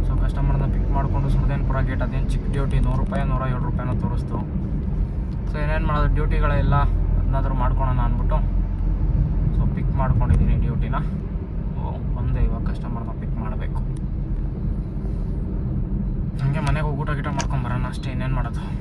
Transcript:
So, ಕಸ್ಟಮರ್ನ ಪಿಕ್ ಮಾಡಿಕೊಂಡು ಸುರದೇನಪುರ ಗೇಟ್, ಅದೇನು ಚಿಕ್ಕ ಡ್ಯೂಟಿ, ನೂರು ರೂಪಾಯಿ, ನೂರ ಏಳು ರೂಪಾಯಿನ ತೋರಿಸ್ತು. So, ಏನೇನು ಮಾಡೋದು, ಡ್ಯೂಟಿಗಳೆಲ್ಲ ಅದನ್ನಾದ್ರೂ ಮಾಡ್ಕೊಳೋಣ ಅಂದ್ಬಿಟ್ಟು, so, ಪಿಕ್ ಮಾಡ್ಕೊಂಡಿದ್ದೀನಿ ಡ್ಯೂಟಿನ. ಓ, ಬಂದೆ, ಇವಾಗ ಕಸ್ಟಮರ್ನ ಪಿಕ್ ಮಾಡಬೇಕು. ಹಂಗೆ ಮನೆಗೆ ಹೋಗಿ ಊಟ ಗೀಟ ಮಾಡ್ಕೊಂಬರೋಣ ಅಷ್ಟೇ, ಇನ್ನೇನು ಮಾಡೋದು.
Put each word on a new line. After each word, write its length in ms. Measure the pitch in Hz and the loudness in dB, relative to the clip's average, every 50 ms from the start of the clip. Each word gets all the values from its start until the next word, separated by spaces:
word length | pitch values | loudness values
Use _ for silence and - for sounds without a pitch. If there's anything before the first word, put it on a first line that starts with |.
| - | 0
So, 180 | - - - | 0 0 2
ಕಸ್ಟಮರ್ನ 440 | - - - - - - - - - - - | 2 0 0 0 0 2 2 2 2 0 0
ಪಿಕ್ 180 | - - - | 0 0 0
ಮಾಡಿಕೊಂಡು 380 | - - - - - 139 - 135 | 0 0 0 0 0 0 0 2
ಸುರದೇನಪುರ 520 | - - - - 135 135 - - - - | 2 2 2 2 0 0 0 0 0 0
ಗೇಟ್, 200 | - - - - | 0 0 0 0
ಅದೇನು 280 | 139 - - - - - | -2 -2 0 -2 0 0
ಚಿಕ್ಕ 220 | - - - - | 0 0 0 0
ಡ್ಯೂಟಿ, 280 | - - - - - - | 0 0 0 2 2 2
ನೂರು 180 | - 127 127 | 2 2 2
ರೂಪಾಯಿ, 260 | - - - - - - | 0 0 0 0 0 0
ನೂರ 180 | - - - - | 0 0 0 0
ಏಳು 160 | - - - - | 0 -2 -2 -2
ರೂಪಾಯಿನ 360 | - - - - - - - | -2 -2 -2 -2 -2 -2 -2
ತೋರಿಸ್ತು. 380 | - - - 123 - - - - - - - - - - - - - - - - - - - - - - - - - - | -2 -2 -2 -2 -2 -2 -4 -4 -4 -4 -4 -4 -2 -2 -2 -2 -2 -2 0 -2 -2 -2 -2 -4 -4 -4 -4 -4 -4 -4
So, 60 | - | -2
ಏನೇನು 300 | 147 147 147 147 147 - | -2 0 0 0 2 2
ಮಾಡೋದು, 260 | - 143 147 147 143 139 | 2 2 2 2 4 4
ಡ್ಯೂಟಿಗಳೆಲ್ಲ 640 | 147 147 147 147 147 151 147 156 156 - 151 139 | 2 2 2 2 4 4 4 4 4 4 4 4
ಅದನ್ನಾದ್ರೂ 800 | 139 139 - - - - - - - - - 131 135 135 131 135 | 4 4 4 2 2 2 2 2 2 2 2 2 2 2 0 0
ಮಾಡ್ಕೊಳೋಣ 460 | 131 127 131 131 - 135 131 131 127 | 0 2 2 2 2 2 2 2 2
ಅಂದ್ಬಿಟ್ಟು, 360 | 123 123 120 120 - - - - - - - - - - - - - - - - - - - - - - - - - - - | 2 2 2 2 2 2 2 2 2 2 2 2 0 0 0 0 0 0 2 2 2 2 4 2 2 2 2 2 2 2 2
so, 200 | - - - - | 2 2 2 0
ಪಿಕ್ 200 | - - - - | 0 0 0 0
ಮಾಡ್ಕೊಂಡಿದ್ದೀನಿ 600 | - - - - - - - - - - - - | 2 2 2 4 2 4 6 6 6 6 4 4
ಡ್ಯೂಟಿನ. 380 | - - - 226 - - - - - - - - - - - - - - - - - - - - - | 4 2 2 2 0 0 0 0 -2 -2 -2 -4 -4 -6 -4 -4 -6 -6 -4 -6 -4 -4 -4 -4 -4
ಓ, 120 | - - - - - - - | -4 -4 -4 -4 -2 -2 -2
ಬಂದೆ, 280 | - - 123 127 123 120 | 0 0 0 2 2 2
ಇವಾಗ 260 | - - - - - | 2 2 0 -2 -2
ಕಸ್ಟಮರ್ನ 420 | - - - 123 120 113 - - - - | -2 -2 -4 -4 -4 -4 -4 -6 -6 -4
ಪಿಕ್ 140 | - - - | -4 -4 -2
ಮಾಡಬೇಕು. 460 | - - - - - - - - - - - - - - - - - - - - - - - - - - - - - - - - - - - - - - - - - - - - - - - - - - - - - - - - - - - - - - | -2 -2 -4 -4 -2 -2 -2 -2 -2 -2 -2 -4 -4 -4 -4 -2 -2 -2 -2 -2 -2 -2 -2 -4 -2 -2 -2 -2 -2 -4 -4 -4 -4 -4 -4 -4 -2 -2 -2 -2 -2 -2 -2 -4 -2 -2 -2 -2 -2 -2 -2 -2 -2 -2 -2 -2 -2 -2 -4 -4 -2 -2
ಹಂಗೆ 160 | 135 139 151 | 0 0 0
ಮನೆಗೆ 260 | 147 139 - - - | 0 0 0 0 0
ಹೋಗಿ 160 | 151 143 - | -2 -2 -2
ಊಟ 80 | 151 - | -2 -2
ಗೀಟ 180 | 147 143 139 | -2 -2 -2
ಮಾಡ್ಕೊಂಬರೋಣ 600 | 151 - - - - - 135 - 123 123 123 127 | -4 -4 -2 -2 -2 -2 -2 -2 -2 -2 -2 -2
ಅಷ್ಟೇ, 240 | - - - - - | -4 -4 -6 -6 -6
ಇನ್ನೇನು 240 | - 127 127 131 131 | -4 -4 -2 -2 -2
ಮಾಡೋದು. 260 | - 117 - - - - - - - | -2 -2 -2 -4 -6 -6 -4 -6 -6